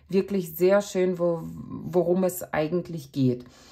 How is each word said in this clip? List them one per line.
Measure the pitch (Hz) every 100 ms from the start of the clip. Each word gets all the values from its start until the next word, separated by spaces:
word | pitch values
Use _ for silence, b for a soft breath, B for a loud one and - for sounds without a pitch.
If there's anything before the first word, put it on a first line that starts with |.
| _
wirklich | 185 190 196 170 160
sehr | 180 202
schön, | 202 190 185 175
wo, | 175 170
worum | 165 165 - - - 170 170 180
es | 185 175 -
eigentlich | 156 156 175 175 165 -
geht. | 143 131 123 - B B